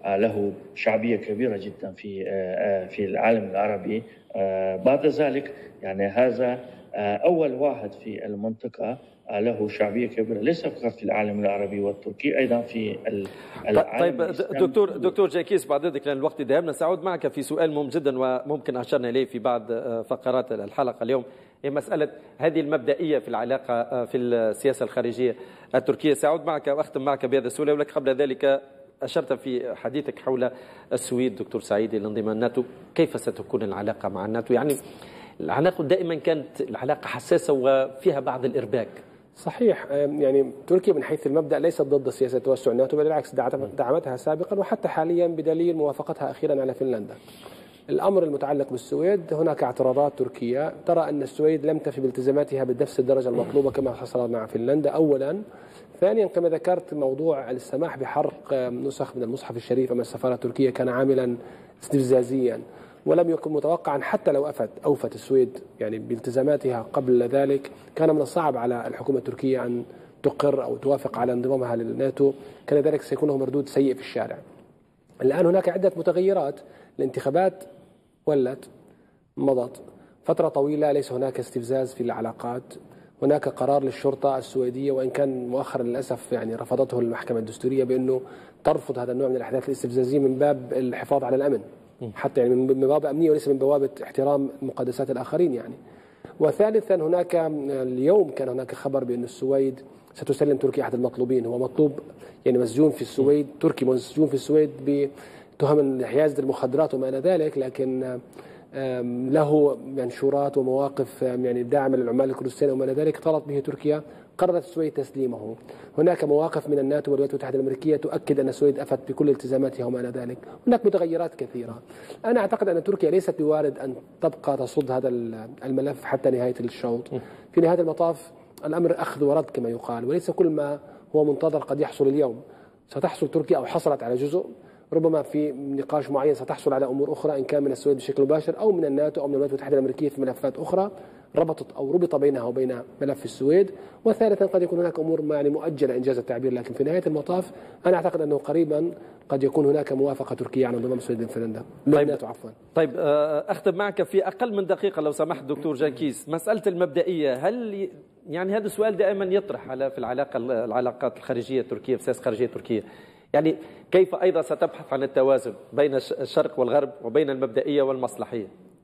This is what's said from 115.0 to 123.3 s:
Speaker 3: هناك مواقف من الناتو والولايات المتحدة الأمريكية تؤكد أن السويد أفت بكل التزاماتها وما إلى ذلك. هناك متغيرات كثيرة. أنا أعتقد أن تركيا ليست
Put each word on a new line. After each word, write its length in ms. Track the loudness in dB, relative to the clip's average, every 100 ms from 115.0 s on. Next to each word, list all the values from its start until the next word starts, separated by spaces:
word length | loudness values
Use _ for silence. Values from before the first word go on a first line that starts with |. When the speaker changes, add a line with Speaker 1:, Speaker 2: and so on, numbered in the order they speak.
| -6 -2 -4 -4 -10 -12 -16 -20 -10 2
Speaker 3:
هناك 260 | 4 4
مواقف 460 | 2 4 2 -2 0
من 100 | 0
الناتو 320 | 2 0 2
والولايات 220 | 2 2
المتحدة 220 | -2 -2 -2
الأمريكية 360 | -2 -2 0 0
تؤكد 440 | 0 -4 0 2
أن 100 | 2
السويد 300 | 4 2 2
أفت 200 | -2 -4 -4
بكل 200 | 0 2
التزاماتها 560 | 2 2 0 0 -2 -4
وما 140 | -4
إلى 80 | -6
ذلك. 280 | -6 -10 -12 -14 -4 2
هناك 180 | 4 4
متغيرات 500 | 2 0 0 -4 -6
كثيرة. 460 | -8 -8 -10 -12 -16 -20 -18 -8 2
أنا 140 | 2
أعتقد 300 | 2 0 2
أن 140 | 2
تركيا 280 | 0 2 4
ليست 300 | 4 2